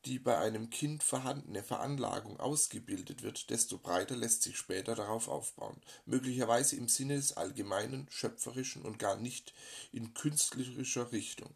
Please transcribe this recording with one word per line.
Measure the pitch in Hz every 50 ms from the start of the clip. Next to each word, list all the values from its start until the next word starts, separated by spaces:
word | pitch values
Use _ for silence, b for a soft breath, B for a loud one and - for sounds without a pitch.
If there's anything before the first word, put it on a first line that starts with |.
| -
die | 131 127 127
bei | - 123 117
einem | 80 90 110 110 107 113 117
Kind | - - 147 147 156 147 -
vorhandene | - - 127 131 127 139 147 - - 104 98
Veranlagung | 104 - - - - 135 143 139 120 - - - - 104 101 -
ausgebildet | - 135 151 147 - - - - - - 98 92 92 - - -
wird, | - 107 - - - -
desto | 113 110 - - 95
breiter | 90 - 87 87 90 98 - 131
lässt | 120 117 117 - - -
sich | - -
später | - - - 92 95 95 107 113
darauf | 110 104 104 110 113 -
aufbauen, | - - - - - - - - - - - B B B B B
möglicherweise | - 117 131 131 127 123 127 123 110 117 123 139 - -
im | - 120
Sinne | 120 - - 135 139 143
des | 143 139 - -
allgemeinen, | - 85 95 - 110 98 101 95 98 107 127 135 135 143 139
schöpferischen | - - - 127 - - - 120 120 131 131 - - - -
und | 110 107
gar | - 107 104 -
nicht | 104 113 123 - - - - B B B B B B B B
in | B 113 113 113 -
künstlerischer | - - 151 151 151 - - - 127 127 127 123 131 131 - - 127 120 120
Richtung. | 120 104 - - - - 110 - -